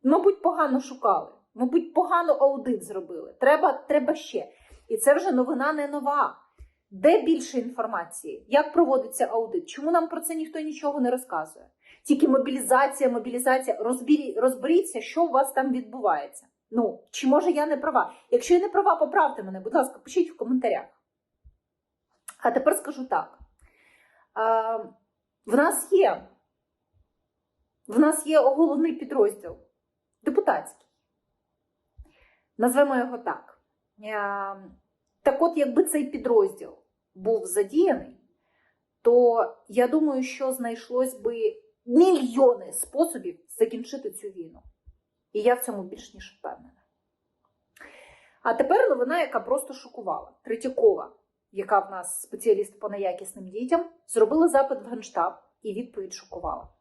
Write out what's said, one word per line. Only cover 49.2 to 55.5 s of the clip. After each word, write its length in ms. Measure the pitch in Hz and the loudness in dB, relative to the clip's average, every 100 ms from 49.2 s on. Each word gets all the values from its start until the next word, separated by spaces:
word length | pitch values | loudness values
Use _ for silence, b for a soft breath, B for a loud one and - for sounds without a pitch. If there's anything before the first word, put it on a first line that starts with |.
| 311 233 | -2 -4
просто 340 | - 269 - | -2 -4 -4
шокувала. 580 | - - - 196 156 - _ | -16 -18 -12 -8 -8 -8 _
Третьякова, 720 | - 226 262 262 233 175 - _ _ _ _ | -8 -6 -4 4 4 4 -6 _ _ _ _
яка 280 | 190 190 202 | -10 2 2
в 120 | 196 | 0
нас 300 | 190 180 - | -10 -10 -12
спеціаліст 580 | - 208 233 202 202 _ | -12 -4 2 2 0 _
по 100 | 208 | -10
неякісним 600 | 202 196 175 190 - 185 | -4 -6 -6 -12 -18 -14
дітям, 400 | 202 254 339 339 _ _ | -10 -2 -2 -2 _ _
зробила 400 | 233 214 302 339 | 2 2 4 4
запит 340 | 277 269 277 | 4 2 -2
в 40 | 208 | -8
Генштаб, 480 | 233 - - 175 - _ | -14 -8 -4 -4 -4 _